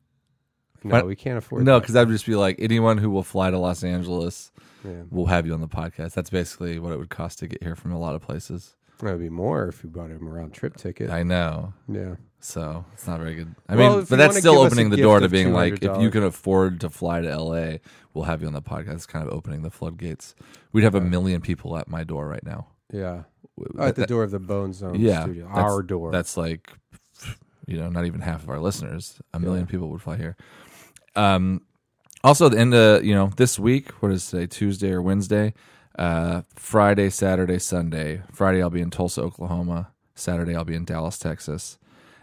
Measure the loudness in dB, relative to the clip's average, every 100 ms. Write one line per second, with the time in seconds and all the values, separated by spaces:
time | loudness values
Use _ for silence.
0 | _ _ _ _ _ _ _ _ 0 2
1 | 2 -4 -6 -6 -6 2 6 6 6 4
2 | 6 2 0 2 2 2 2 4 4 2
3 | 2 0 -2 -2 0 0 -2 -2 -4 -4
4 | -4 -4 -6 -8 -18 _ _ _ -16 -14
5 | -8 -2 2 2 0 -4 -6 -6 -8 -8
6 | -10 -8 -4 -4 -4 -6 -8 -8 -8 -8
7 | -10 -10 -10 -10 -12 -10 -10 -8 -8 -6
8 | -6 -8 -8 -12 -10 -14 -14 _ _ -10
9 | -6 -6 -6 -6 -4 -2 -4 -8 -16 -14
10 | -14 -14 -12 -12 -12 -10 -10 -10 -12 -8
11 | -6 -4 -2 0 -2 -4 -10 -12 -10 -8
12 | -8 -12 -18 _ -14 -10 -8 -10 -14 -14
13 | -10 -8 -8 -10 -12 -14 -2 6 6 6
14 | 2 6 6 6 8 8 8 6 4 6
15 | 8 8 6 4 4 4 2 0 -2 2
16 | 2 2 0 -2 0 2 2 0 -8 -6
17 | -4 -2 -4 -4 -4 -4 -4 -8 _ -20
18 | _ -8 -4 -4 -6 -8 -10 -10 -10 -12
19 | -10 -10 -8 -8 -8 -10 -10 -10 -12 -10
20 | -10 -12 -16 _ -20 -20 _ 4 4 4
21 | 0 0 0 -2 -4 -6 -6 -10 -8 -10
22 | -8 -8 -8 -10 -12 -14 -16 _ _ -10
23 | -10 -10 -16 _ _ -16 -14 -4 -2 -2
24 | -2 0 -2 -4 -4 -4 -4 -8 -6 0
25 | 2 2 -2 -8 -6 0 2 0 -2 -6
26 | -2 -4 -4 -4 -4 -6 -12 -20 _ _
27 | _ _ -16 -16 _ _ -10 -8 -6 -4
28 | -4 -4 -6 -6 -8 -4 -4 -4 -8 -12
29 | -14 -20 -12 -6 -2 -2 -4 -6 -6 -10
30 | -8 -8 -8 -12 -20 -20 -20 -20 -20 _
31 | _ 0 4 4 2 -2 _ _ _ _
32 | _ 2 6 8 8 6 6 8 10 8
33 | 6 2 2 2 2 2 0 0 -2 -4
34 | -2 -2 -4 -6 -6 -4 -4 -2 -2 -2
35 | 0 0 0 0 0 -4 _ _ _ -4
36 | -2 0 -2 -4 -8 -16 0 4 6 4
37 | 2 0 0 0 0 -2 -2 -4 -4 -4
38 | -6 -8 -10 -2 2 2 0 -2 -4 -4
39 | -4 -4 -6 -6 -6 -4 -4 -6 -8 _
40 | _ -12 -6 -4 -4 -4 -4 -6 -6 -6
41 | -6 -6 -8 -8 -8 -10 -12 -20 _ _
42 | _ _